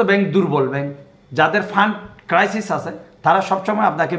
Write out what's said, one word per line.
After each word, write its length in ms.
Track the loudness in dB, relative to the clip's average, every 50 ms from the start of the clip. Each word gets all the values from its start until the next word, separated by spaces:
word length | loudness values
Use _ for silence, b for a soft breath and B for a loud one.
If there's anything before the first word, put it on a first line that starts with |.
| 2 2
ব্যাংক 160 | 2 2 2 2 2
দুর্বল 300 | 2 2 2 0 0 0 0
ব্যাংক, 160 | -2 -4 -6 -6 -10 -14 -20 -20 _ _ _ -8 0 2
যাদের 240 | 2 2 2 -2 -2 -2
ফান্ড 220 | 0 0 2 0 0 -6 -10 -18 -20 -18 _ 0
ক্রাইসিস 360 | 2 2 2 2 -2 -6 -4 -4 -6
আছে, 160 | -4 -4 -8 -10 -12 -18 -20 -14 _ 2
তারা 160 | 2 2 2 2 0
সবসময় 360 | -2 -2 -2 -2 0 0 0 0
আপনাকে 240 | 0 0 -2 -2 -2